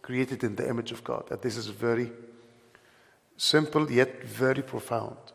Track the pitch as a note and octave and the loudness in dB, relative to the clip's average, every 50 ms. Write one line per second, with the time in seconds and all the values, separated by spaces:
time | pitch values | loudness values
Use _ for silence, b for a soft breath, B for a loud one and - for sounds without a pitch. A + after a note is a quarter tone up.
0 | - - B2+ B2+ C3 B2 C3 A2 - A2+ G2+ F#2 - - A#2+ A#2+ A#2 A#2 A#2 - | -6 -2 0 0 2 0 0 -2 -2 -2 -2 -2 -2 -2 -2 -2 -4 -6 -10 -10
1 | - - A#2+ - - - - A2 - B2 G#2+ A#2 G#2+ G#2+ G2+ G#2+ A#2 A#2 A#2 A#2 | -6 -6 -6 -4 -4 -6 -8 -4 -4 -4 -4 -4 -8 -8 -6 -2 0 2 2 2
2 | B2 A#2 - - - - B B B B B B B B B B B B B B | 0 -2 -6 -14 -18 -20 B B B B B B B B B B B B B B
3 | B B B B B _ _ - - - - D3+ D#3 D3+ - D#3 D3+ C#3+ A#2+ B2 | B B B B B _ _ 0 2 4 6 4 4 4 2 2 2 4 6 6
4 | C3 - - - - A2+ G#2 A2 C3 C3 C3+ C#3 C3 - - A#2 - - A#2+ A2+ | 6 6 2 -12 -12 -12 -2 2 2 4 4 2 -2 -4 -8 -8 -4 -2 -2 -2
5 | G#2+ - - - - - | -2 -4 -10 -14 -18 -20